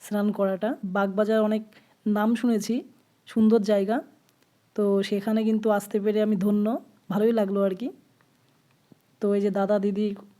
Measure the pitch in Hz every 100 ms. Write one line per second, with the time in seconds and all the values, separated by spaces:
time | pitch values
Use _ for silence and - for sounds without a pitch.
0 | - 208 208 202 196 185 214 311 190 196
1 | 196 190 214 220 214 214 214 - _ _
2 | 214 208 220 233 240 220 220 247 - _
3 | _ _ - 226 220 226 196 202 196 254
4 | - _ _ _ _ _ _ - 202 196
5 | 196 202 214 220 220 220 220 202 208 208
6 | 208 214 214 196 202 208 208 294 - _
7 | - 196 226 226 196 202 196 185 262 -
8 | _ _ _ _ _ _ _ _ _ _
9 | _ _ 208 202 202 196 196 208 202 196
10 | 214 202 -